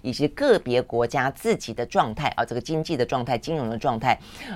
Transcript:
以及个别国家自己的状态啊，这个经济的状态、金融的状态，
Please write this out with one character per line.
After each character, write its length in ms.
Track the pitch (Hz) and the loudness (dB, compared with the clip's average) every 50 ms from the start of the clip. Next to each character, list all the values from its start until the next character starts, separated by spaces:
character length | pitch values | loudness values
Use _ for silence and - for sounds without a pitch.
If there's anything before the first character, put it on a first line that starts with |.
以 100 | - 127 | -6 -6
及 160 | 117 - 147 147 | -2 0 0 0
个 280 | - - 277 285 220 | 2 2 6 6 6
别 240 | 165 - 127 120 123 | 6 4 2 0 0
国 240 | 123 - - 117 120 | 0 0 0 0 0
家 240 | 117 - 139 127 139 | 2 2 0 0 0
自 260 | - - - 226 208 | -2 -2 0 0 0
己 180 | - - - 107 | 0 -2 -8 -4
的 120 | - 120 | -4 -4
状 300 | - - 196 156 117 110 | 0 2 2 2 2 0
态 140 | - 147 123 - | -2 -2 -2 0
啊， 80 | - 117 | 0 -2
这 120 | - 117 | -2 -2
个 60 | 120 | -6
经 220 | 117 - 160 156 151 | -4 -2 -2 -2 -2
济 140 | - 160 | -2 0
的 80 | 123 120 | 0 0
状 180 | - 143 127 120 | 0 0 -2 0
态、 140 | 127 127 | 0 -2
金 180 | 113 - 147 165 | -4 -2 -4 -4
融 140 | 151 127 110 | -2 -2 -4
的 80 | 117 | -4
状 220 | 110 151 139 120 110 | -2 -2 -2 -2 0
态， 180 | 127 127 113 - - - - - - 247 202 | 2 0 0 0 -2 -18 -18 -16 -12 -12 -8